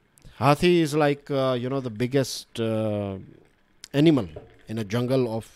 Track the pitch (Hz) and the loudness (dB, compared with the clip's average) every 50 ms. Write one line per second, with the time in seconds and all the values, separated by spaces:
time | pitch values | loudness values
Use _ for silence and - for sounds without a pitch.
0 | _ _ _ _ - - - - 120 139 147 - 175 175 175 170 160 139 147 156 | _ _ _ _ -20 -18 -6 0 2 2 2 4 4 4 4 4 2 2 0 2
1 | 147 143 147 143 - - 143 135 131 131 127 123 123 127 139 139 127 120 107 104 | 2 2 0 -2 -4 -4 -2 0 0 0 0 -2 -2 -4 -4 -4 -6 -6 -6 -4
2 | 123 120 135 139 127 - - - - _ - 117 113 113 110 110 110 107 104 104 | -2 0 0 0 0 -2 -4 -10 -14 _ -6 -4 -2 -2 0 0 -2 -2 -2 -2
3 | 101 98 95 95 - - - - _ _ _ _ _ _ _ _ - - - 139 | -4 -6 -6 -10 -12 -16 -20 -20 _ _ _ _ _ _ _ _ -12 -4 0 4
4 | 156 165 151 127 98 80 - - - - - - - - 110 113 107 95 110 120 | 6 6 6 4 2 -2 -8 -16 -20 -20 -20 -20 -14 -10 -8 -8 -6 -4 -2 -2
5 | 123 120 135 135 123 110 110 113 - - - | 0 0 0 0 0 0 -2 -6 -8 -10 -16